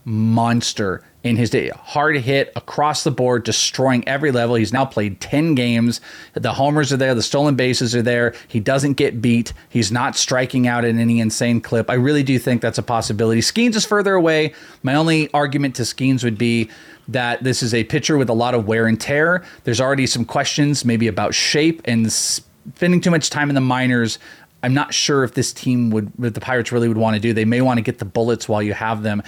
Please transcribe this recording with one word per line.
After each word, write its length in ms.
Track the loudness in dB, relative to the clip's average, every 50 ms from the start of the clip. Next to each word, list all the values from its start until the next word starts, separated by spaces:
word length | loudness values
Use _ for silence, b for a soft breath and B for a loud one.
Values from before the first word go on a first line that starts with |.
| -6
monster 960 | -4 -2 0 2 2 2 2 2 2 0 0 0 -2 -4 -4 -4 -4 -4 -6 b b b b _
in 120 | -2 0
his 140 | 2 0 0
day. 220 | 0 0 -2 -2 -6
Hard 400 | -10 -14 -8 -4 0 0 0 0 0
hit 360 | 0 0 0 0 0 -2 -6
across 480 | -12 -12 -8 -4 -2 0 0 0 -2 -2
the 80 | -2
board, 320 | -2 0 0 0 0 0 0
destroying 640 | -2 -2 -2 -2 -4 -2 0 0 2 2 2 0 -2
every 240 | -4 -2 0 0
level. 240 | 2 2 2 2 2
He's 160 | 2 0 0
now 140 | 0 0 -2
played 340 | 0 -2 -2 -2 -2 -4 -8
ten 360 | -8 -4 -2 0 2 2 2
games. 440 | 2 2 2 2 2 2 0 0 -2 B B B B B B B
The 180 | -6 -4 -4 -2
homers 400 | 0 0 2 2 2 0 0 0
are 40 | 0
there. 180 | 2 2 2
The 80 | 0 0
stolen 320 | 0 0 2 2 2 2
bases 380 | 2 0 0 0 0 0 0 0
are 60 | 0
there. 320 | 0 2 2 2 2 0 B B B B
He 140 | -6 -4
doesn't 320 | 0 0 0 0 2 0 0
get 280 | 0 0 0 0 0
beat. 300 | 0 2 2 2 0 -2 -8 B B B
He's 240 | -2 -2 -2 0
not 240 | -2 -2 -2 -2 -2
striking 520 | -4 -2 0 0 0 -2 0 0 0 0 2
out 180 | 2 0 0
in 140 | 0 0 2
any 200 | 2 2 2 2
insane 400 | 2 0 0 0 0 0 0 0
clip. 300 | 0 0 0 0 0 2
I 60 | 0
really 280 | 2 2 2 2 2 2
do 160 | 2 0 0
think 220 | 0 0 0 0
that's 160 | 0 -2 -4 -4
a 60 | -4
possibility. 580 | -2 -2 -2 0 -2 -2 0 0 2 2 2
Skeens 340 | 0 0 0 0 0 2 2
is 100 | 0 -2
further 280 | 0 0 0 2 2 2
away. 400 | 4 4 4 2 2 0 -2 B B B B B B -4
My 120 | 0 0
only 340 | 2 2 2 2 2 0 0 0
argument 420 | -2 0 0 0 -2 -2 -2 -2
to 60 | -4
Skeens 420 | -6 -6 -4 -2 0 0 0 2 0
would 140 | -2 -2 0
be 320 | 0 2 2 0 0 B B B B B B B B -6
that 360 | -4 -4 -2 -2 -4 -2 -2
this 180 | -2 -2 0
is 120 | -2 0 0
a 100 | 0 0
pitcher 340 | 0 -2 -2 0 2 2 2
with 120 | 2 2
a 40 | 2
lot 220 | 2 2 2 2
of 120 | 0 0 0
wear 200 | 0 2 4 2
and 120 | 2 0
tear. 440 | 0 -2 0 2 2 2 2 0 -2 B B B B
There's 180 | -4 0 0
already 260 | 0 0 2 0 0 0
some 180 | 0 -2 -4
questions 580 | -2 -2 -2 -2 -2 0 0 2 2 0 0 0
maybe 240 | 0 0 2 2 0
about 280 | 0 0 -2 -2 -2
shape 460 | -2 -2 0 0 2 2 2 0 0 -2
and 260 | -2 0 0 0 0
spending 880 | 0 -2 -2 -2 -4 -6 -8 _ _ _ _ -20 -6 -2 0 2 2 2
too 120 | 4 2
much 180 | 2 2 0 -2
time 200 | -2 -2 -2 0
in 60 | 2
the 60 | 0
minors. 560 | 2 2 0 2 2 2 2 2 2 0 -2 B B B B B B B _ _ -2
I'm 100 | 0 0
not 180 | 0 0 -2 -2
sure 280 | -2 0 2 2 2 2
if 120 | 0 0
this 180 | -2 -4 -4 -6
team 380 | -6 -2 -2 0 2 2 2
would, 200 | 0 0 -2 -4 -8 -6
if 140 | -6 -4 -4
the 60 | -6
Pirates 320 | -4 -2 -2 -2 -2 0
really 160 | 0 0 2 2
would 100 | 2 2
wanna 220 | 2 2 2 2
do. 120 | 0 0
They 140 | 0 2 2
may 160 | 2 2 2
wanna 220 | 2 2 2 0 0
get 160 | -2 -4 -6
the 60 | -8
bullets 440 | -6 -2 -2 0 0 0 -2 -2 -4
while 140 | -2 -2 -2
you 100 | -2 -4
have 300 | -4 -4 -4 -4 -4 -2
them. 180 | -2 -4 -4 B